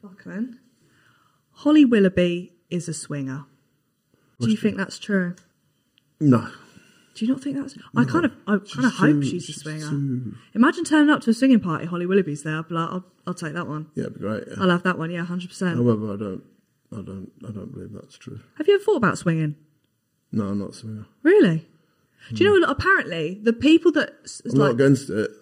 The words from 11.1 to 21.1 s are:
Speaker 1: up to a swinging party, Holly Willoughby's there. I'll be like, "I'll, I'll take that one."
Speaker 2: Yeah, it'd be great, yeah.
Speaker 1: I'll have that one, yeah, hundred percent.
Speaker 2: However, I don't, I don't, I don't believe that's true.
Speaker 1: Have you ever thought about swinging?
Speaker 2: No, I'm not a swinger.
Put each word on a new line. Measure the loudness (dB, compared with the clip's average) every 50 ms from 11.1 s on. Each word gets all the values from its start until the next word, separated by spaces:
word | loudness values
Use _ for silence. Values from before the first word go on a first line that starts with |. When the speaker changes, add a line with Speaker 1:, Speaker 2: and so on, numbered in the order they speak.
Speaker 1:
up | 2 2
to | 2 0
a | 0
swinging | 2 4 4 4 4
party, | 4 0 -4 -4 -6
Holly | -6 -6 -6 -4
Willoughby's | 0 0 0 0 0 -6 -8 -6
there. | -6 -6
I'll | -6
be | -8 _ -6
like, | -6 -4 -4
"I'll, | -6 -10 -10 _ _ _ _
I'll | -12 -10
take | -8 -10 -8 -8
that | -8 -8
one." | -8 -8 -10 -12 -10 _
Speaker 2:
Yeah, | -8 -8
it'd | -8 -10
be | -8
great, | -8 -6 -6 -6 -8
yeah. | -12 -6 -2
Speaker 1:
I'll | 2 2
have | 2 2 0
that | -2 -2
one, | -2 -6 -8
yeah, | -6 -8 -8
hundred | -6 -8 -8 -10 -12
percent. | -8 -4 -4 -2 0
Speaker 2:
However, | 2 2 2 2 2 0 -6 -6
I |
don't, | -6 -6 -8 -8 -10 -12 _ _ _ _ _ _ _ _ _
I | -14 -14
don't, | -12 -12 -14 -14 -14 -16 _ _
I | -16 -14
don't | -14 -12 -14 -14
believe | -14 -16 -16 -16 -16
that's | -18 -20 _ -20
true. | -20 -18 -16 -16 -18 -18 _ _ -4
Speaker 1:
Have | 2 4
you | 4
ever | 4 4
thought | 2 0 2
about | 2 2 0 2
swinging? | 0 0 0 2 0 -2 -4 -8 _ _ _ _ _ _ _ _ _ _ _ _ _ _
Speaker 2:
No, | -4 -4 -4
I'm | -2 -4 -6
not | -6 -8
a | -12
swinger. | -14 -14 -14 -14 -14 -16 _